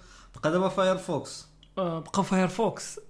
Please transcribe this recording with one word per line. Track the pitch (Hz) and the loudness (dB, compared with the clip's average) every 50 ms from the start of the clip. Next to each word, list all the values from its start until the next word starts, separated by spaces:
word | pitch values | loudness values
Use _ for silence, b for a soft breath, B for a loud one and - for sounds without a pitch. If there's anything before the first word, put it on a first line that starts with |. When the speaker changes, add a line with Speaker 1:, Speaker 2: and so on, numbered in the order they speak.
| B B B B B B B | B B B B B B B
Speaker 1:
بقى | - - 156 | -4 0 2
دابا | 165 180 190 180 | 2 2 2 2
Firefox. | 180 196 190 185 185 180 - - 165 135 - - - - - - - - - - - - | 2 2 4 4 2 2 0 -2 -4 -4 -4 -6 -10 -14 -16 -18 -20 -20 -20 -10 -6 -4
Speaker 2:
آه، | 185 170 165 160 | -2 -2 -2 -4
بقى | 160 - - 202 185 | -6 -2 0 0 0
Firefox. | - 196 185 185 175 - - 226 185 - - - - - - - | 2 2 2 2 2 2 2 0 0 0 -2 -8 -12 -12 -14 -16